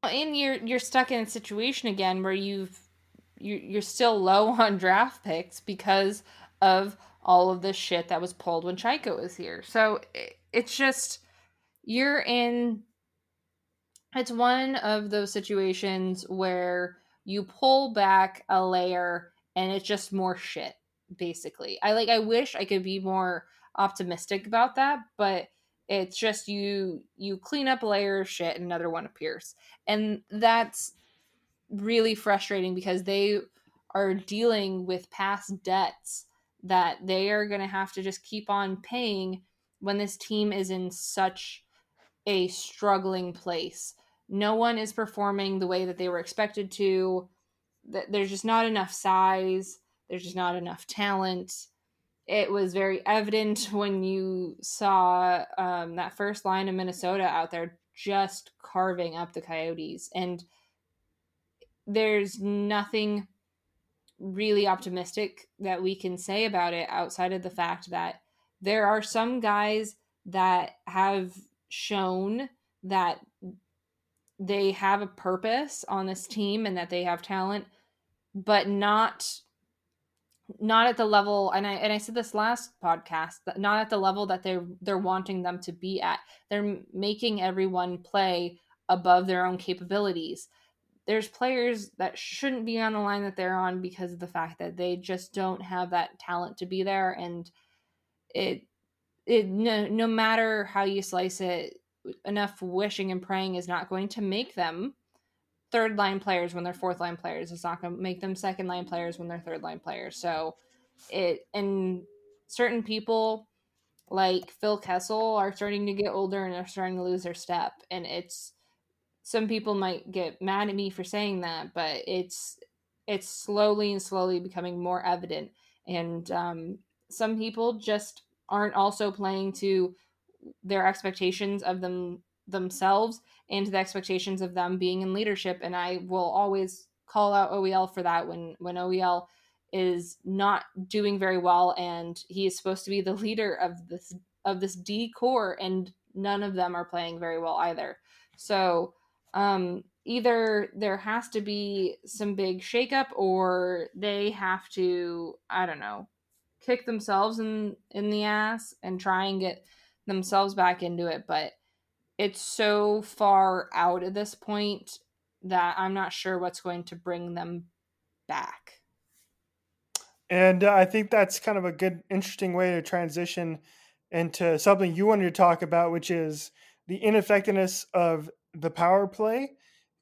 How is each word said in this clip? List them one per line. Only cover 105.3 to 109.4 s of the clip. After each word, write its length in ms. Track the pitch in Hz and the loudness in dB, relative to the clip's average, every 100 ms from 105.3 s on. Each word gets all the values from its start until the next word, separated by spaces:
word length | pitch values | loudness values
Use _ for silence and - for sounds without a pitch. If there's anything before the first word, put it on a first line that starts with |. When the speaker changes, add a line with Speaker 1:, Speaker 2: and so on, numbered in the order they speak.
| _ _ _ _ | _ _ _ _
Speaker 1:
third 280 | 233 220 208 | 0 2 2
line 200 | 196 196 | 0 0
players 360 | 196 180 175 | 0 0 0
when 100 | 175 | -4
they're 80 | 175 | -6
fourth 260 | 180 185 175 | -4 -4 -2
line 180 | 175 170 | -4 -6
players. 360 | 170 165 165 | -8 -8 -10
It's 100 | 170 | -8
not 200 | 170 170 | -6 -6
gonna 120 | 175 | -8
make 280 | 175 185 180 | -6 -6 -6
them 120 | 190 | -6
second 340 | 185 196 185 185 | -4 -6 -4 -6
line 180 | 180 180 | -6 -6
players 320 | 170 170 170 | -6 -6 -8
when 100 | 170 | -10
they're 100 | |
third 240 | 170 | -10